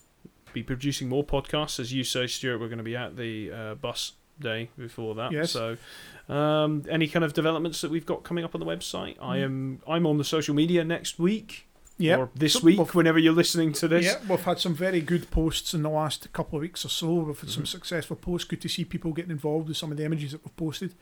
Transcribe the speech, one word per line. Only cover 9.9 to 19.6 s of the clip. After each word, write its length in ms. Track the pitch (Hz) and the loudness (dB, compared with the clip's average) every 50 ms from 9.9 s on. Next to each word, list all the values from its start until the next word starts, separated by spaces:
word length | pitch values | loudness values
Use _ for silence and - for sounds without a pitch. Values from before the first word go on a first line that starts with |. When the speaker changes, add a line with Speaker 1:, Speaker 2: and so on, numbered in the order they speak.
| 156 170 175 | 0 2 4
Speaker 1:
on 140 | 160 151 151 | 4 4 4
the 40 | 139 | 2
social 300 | - - 160 151 - 147 | 2 0 0 0 2 4
media 300 | 143 156 170 180 175 160 | 4 4 4 4 2 2
next 340 | 160 170 156 - - - - | 2 -2 -2 -4 -8 -4 2
week. 500 | 170 180 214 220 214 - - - - _ _ _ - - _ - | 2 2 2 2 -4 -10 -18 -20 -20 _ _ _ -20 -20 _ 0
Speaker 2:
Yeah. 180 | 180 156 170 - | 4 4 6 4
Speaker 1:
Or 120 | 131 123 - | 4 0 0
this 180 | 127 151 151 - | 2 4 4 4
Speaker 2:
So 60 | - | 8
Speaker 1:
week, 160 | 160 165 180 202 | 8 8 8 8
Speaker 2:
we've 160 | 165 - - | 6 4 6
Speaker 1:
whenever 240 | 175 165 165 160 160 | 6 6 8 6 8
you're 160 | 160 160 160 | 8 8 8
listening 400 | 170 170 - - 170 165 160 147 | 6 4 4 4 2 2 2 0
to 140 | - - 165 | 0 0 4
this. 180 | 160 175 175 | 4 4 4
Speaker 2:
Yeah, 140 | 185 220 - - 202 | 4 0 0 0 0
we've 140 | 185 170 - | 0 0 2
had 160 | 190 180 180 | 0 0 0
some 160 | - 185 170 | 0 -2 -2
very 260 | 139 180 185 190 175 | 0 0 2 2 0
good 300 | 156 135 175 170 - - | 2 2 0 0 0 2
posts 420 | - 170 160 160 147 - - - - | 0 2 2 2 0 -2 -4 -2 -2
in 80 | 165 | 0
the 80 | 147 151 | 0 0
last 420 | 156 151 156 151 - - - - | 0 0 0 0 -2 -4 -8 -10
couple 260 | - - 156 - - 151 | -6 -6 -6 -4 -4 -6
of 40 | |
weeks 240 | 147 170 - - - | -6 -6 -6 -8 -6
or 40 | 139 | -4
so. 220 | - - 170 160 170 | -4 -2 0 2 2
We've 260 | 175 160 151 143 - | 2 2 0 -4 -8
had 100 | - - | -8 -8
some 140 | 107 123 147 | -6 -4 -4
Speaker 1:
Mm-hmm. 20 | |
Speaker 2:
successful 500 | - - 180 - - 180 170 - - 170 | -4 -6 -8 -8 -4 -4 -4 -4 -4 -8
posts. 320 | - - - 175 175 - - | -8 -4 -4 -2 -2 -2 -4
Good 140 | - - | -6 -6
to 80 | - 165 | -4 -6
see 160 | - - 170 | -4 -4 -4
people 280 | - - 170 - 165 156 | -4 -4 -6 -4 -4 -4
getting 180 | 147 170 180 | -4 -4 -4
involved 360 | 165 147 - 151 147 160 | -6 -4 -2 0 0 0